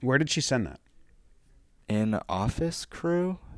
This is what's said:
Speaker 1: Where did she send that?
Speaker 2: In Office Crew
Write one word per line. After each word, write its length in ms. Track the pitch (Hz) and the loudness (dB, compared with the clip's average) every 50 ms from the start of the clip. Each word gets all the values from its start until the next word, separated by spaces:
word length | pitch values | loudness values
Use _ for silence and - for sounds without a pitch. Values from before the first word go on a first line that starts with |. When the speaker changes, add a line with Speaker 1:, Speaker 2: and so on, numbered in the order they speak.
Speaker 1:
Where 160 | - 123 131 143 | 0 4 4 4
did 120 | 156 147 | 4 2
she 100 | - 160 | 0 -2
send 260 | 143 - 139 123 104 | 0 2 2 0 0
that? 140 | 73 69 - _ _ - - - - - - - - - - _ - - - - _ _ _ _ - | -2 -6 -12 _ _ -20 -20 -20 -20 -20 -20 -20 -20 -20 -20 _ -20 -20 -20 -20 _ _ _ _ -2
Speaker 2:
In 320 | 107 107 110 110 104 98 - - | 0 0 2 2 0 -2 -2 -2
Office 560 | 85 95 98 117 - - 160 170 170 - - | -2 0 0 0 0 0 -2 -2 -2 -4 -10
Crew 520 | - - - - 170 170 175 180 185 185 180 - - - | -12 -10 -4 -2 0 2 2 2 0 -2 -6 -8 -14 -16